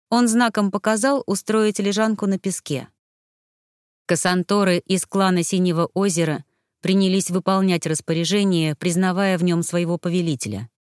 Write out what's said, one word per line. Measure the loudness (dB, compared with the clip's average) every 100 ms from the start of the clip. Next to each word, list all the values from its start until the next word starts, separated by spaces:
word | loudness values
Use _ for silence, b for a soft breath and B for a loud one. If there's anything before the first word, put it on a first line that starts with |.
| _
он | 2 4
знаком | 4 2 2 0
показал | 0 0 2 2 0 -2
устроить | -4 0 0 0 0
лежанку | -2 0 0 0 -2
на | -2
песке. | -2 -6 -6 -6 -8 _ _ _ _ _ _ _ _ _ _ _ -4
Кассанторы | -2 0 0 0 0 2 0
из | 0 -4
клана | -2 0 2 2
Синего | 0 0 0 0 -2
озера | 0 0 0 -2 -2 -8 _ _ _
принялись | 0 2 2 0 0
выполнять | -2 0 2 2 0 -2
распоряжение, | -4 -4 -4 0 0 2 2 0 -2
признавая | -2 0 0 0 0 0
в |
нём | 0 0
своего | -2 -2 -2 -4
повелителя. | -2 -2 -2 -4 -6 -8 -12 _